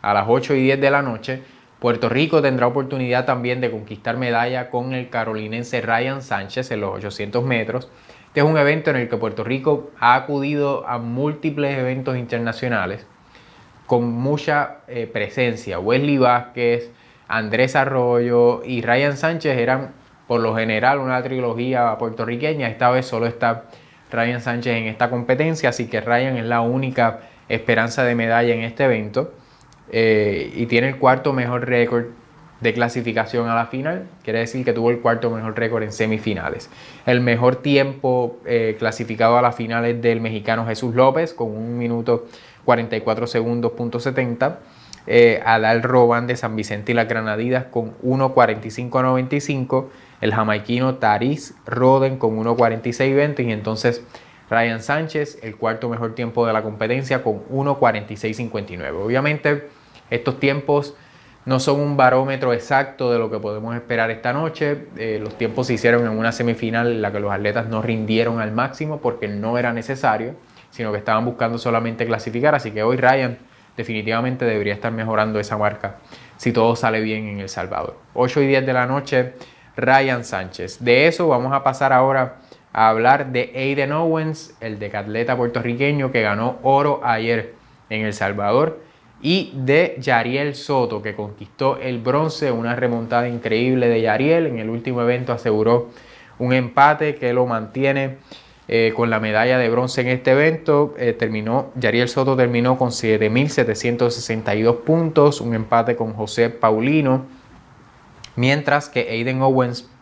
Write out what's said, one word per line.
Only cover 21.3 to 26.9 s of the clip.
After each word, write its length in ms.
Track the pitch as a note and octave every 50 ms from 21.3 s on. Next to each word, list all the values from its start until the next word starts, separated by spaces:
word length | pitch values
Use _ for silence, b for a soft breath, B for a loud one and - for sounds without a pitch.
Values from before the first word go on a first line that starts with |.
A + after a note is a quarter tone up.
| C3 B2+ B2 A#2+ A2+ A#2 B2 B2+ C3 B2 A#2+ A#2 G#2+
puertorriqueña. 720 | - A#2+ A2+ A2 - A2+ A2+ A#2+ A#2+ D3 D3+ D#3+ D3 B2+ A2+
Esta 220 | A2+ - C3 B2
vez 140 | B2+ C3 B2+
solo 200 | - B2 A2+ A#2
está 400 | A#2 A#2+ - B2+ A#2 A2+ A#2+ - B B B B B B B B -
Ryan 300 | - A#2 A#2 A#2+ B2 A#2+
Sánchez 380 | A#2+ C3 A#2 A#2+ A#2+ B2+ A#2
en 80 | A2+ A2+
esta 240 | A2 G#2+ - B2 A#2+
competencia, 600 | B2 B2 A#2+ A#2+ B2+ B2+ D3+ D#3+ D#3+ D#3 - B2
así 180 | A#2+ - A#2+
que 120 | A#2 - A2
Ryan 380 | A2 A#2 A#2 A#2+ B2+ C3+ C3
es 80 | A#2+ A2+
la 160 | A2+ A#2+ A#2
única 580 | A#2 A#2 B2 C3 C3+ C3